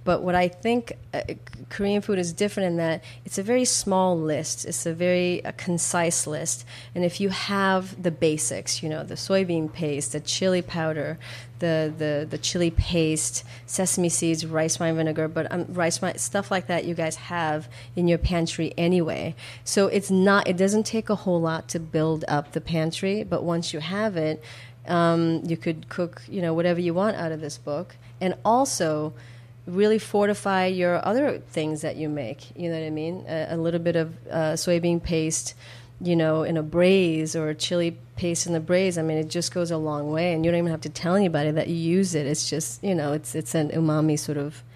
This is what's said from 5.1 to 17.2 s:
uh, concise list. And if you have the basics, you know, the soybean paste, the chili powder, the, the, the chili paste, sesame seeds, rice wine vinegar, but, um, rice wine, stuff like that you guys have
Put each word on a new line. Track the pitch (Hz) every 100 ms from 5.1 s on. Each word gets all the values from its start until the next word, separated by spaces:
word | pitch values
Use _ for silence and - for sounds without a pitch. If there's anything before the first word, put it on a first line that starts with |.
| 180 180 175 -
uh, | -
concise | - 170 - 175 170 - -
list. | 147 160 - - - - 180
And |
if | 175 175
you | 196
have | 185 - 202 190 185 190 -
the | 180
basics, | 160 165 156 - 95 - -
you | 160
know, | 156
the | 117 -
soybean | - 190 185 165 156
paste, | - 151 143 -
the | 151
chili | 147 - 190 180
powder, | 175 175 160 156 147 160 - - - -
the, | 170 160 156 160
the, | 151 147 156
the | 151
chili | - 175 170
paste, | 165 - 170 156 156 - - - - -
sesame | - 185 - 175
seeds, | - 170 160 160
rice | 160 160 -
wine | 165 160
vinegar, | 160 160 160
but, | 165 156
um, | 175 -
rice | 180 170 170
wine, | 185 -
stuff | - 202 196
like | 190 -
that | 170 175
you | 170
guys | 160
have | 165